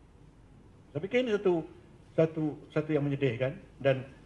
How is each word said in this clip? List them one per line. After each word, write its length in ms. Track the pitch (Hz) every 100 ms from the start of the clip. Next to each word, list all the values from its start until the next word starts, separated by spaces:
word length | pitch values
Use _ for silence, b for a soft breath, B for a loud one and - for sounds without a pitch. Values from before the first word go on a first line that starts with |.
| - - - - - - - - -
Saya 60 | 143
fikir 160 | 190 247 254
ini 40 |
satu, 200 | 208 196 170 - - - - -
satu, 400 | - 160 160 151 - -
satu 200 | 156 151
yang 80 | 147
menyedihkan. 560 | 143 135 135 113 127 190 - -
Dan 240 | 135 131 - -